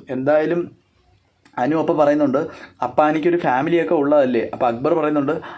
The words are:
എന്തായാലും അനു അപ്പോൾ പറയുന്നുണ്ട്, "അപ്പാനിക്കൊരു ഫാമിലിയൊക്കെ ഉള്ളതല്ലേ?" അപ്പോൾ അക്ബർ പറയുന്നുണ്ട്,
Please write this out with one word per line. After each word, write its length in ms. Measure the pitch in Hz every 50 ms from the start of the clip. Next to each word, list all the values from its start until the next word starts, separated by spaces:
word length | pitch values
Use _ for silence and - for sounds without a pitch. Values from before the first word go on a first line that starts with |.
| - -
എന്തായാലും 600 | 131 131 131 143 151 156 156 156 170 175 175 - - _ _ _ _ _ _ _ _ _ _ _ _ _ _ _ _ 123
അനു 200 | 123 135 156 160
അപ്പോൾ 180 | 147 165 160
പറയുന്നുണ്ട്, 420 | 151 147 143 147 151 147 135 123 143 165 165 - - - - - - 127
"അപ്പാനിക്കൊരു 540 | 120 - - 151 151 156 160 147 175 170
ഫാമിലിയൊക്കെ 580 | 170 170 147 123 131 147 170 170 170 160 165 170
ഉള്ളതല്ലേ?" 540 | 156 139 143 151 147 135 127 120 113 104 - -
അപ്പോൾ 140 | - 131
അക്ബർ 280 | 120 117 117 135 156 170
പറയുന്നുണ്ട്, 380 | 160 151 151 151 147 139 139 160 165 - - -